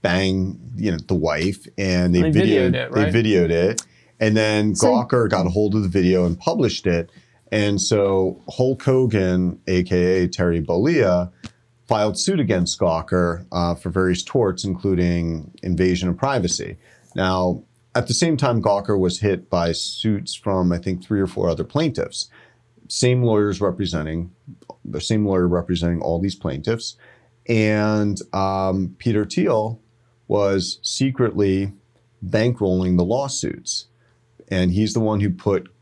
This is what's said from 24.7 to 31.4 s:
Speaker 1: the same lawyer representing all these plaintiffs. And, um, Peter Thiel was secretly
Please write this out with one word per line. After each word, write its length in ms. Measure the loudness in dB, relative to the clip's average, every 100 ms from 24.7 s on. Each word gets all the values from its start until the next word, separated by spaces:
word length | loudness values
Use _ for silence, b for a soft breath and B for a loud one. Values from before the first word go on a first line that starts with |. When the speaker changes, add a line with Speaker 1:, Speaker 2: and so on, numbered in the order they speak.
| -18
Speaker 1:
the 160 | -10 -8
same 240 | -2 0 2
lawyer 220 | 2 2
representing 540 | 0 -2 -2 0 -2
all 180 | -2 -2
these 160 | -4 -4
plaintiffs. 600 | -8 -6 -4 -4 -6 -16 b b b _ -2
And, 720 | 2 2 2 0 0 0 -4 -6
um, 640 | -2 -2 0 0 -2 -4 -4
Peter 260 | -2 0
Thiel 560 | 0 -2 0 0 -2 -8 _ _ _ _ -2
was 520 | 0 2 0 -2 -8
secretly 880 | -8 -2 -2 2 0 2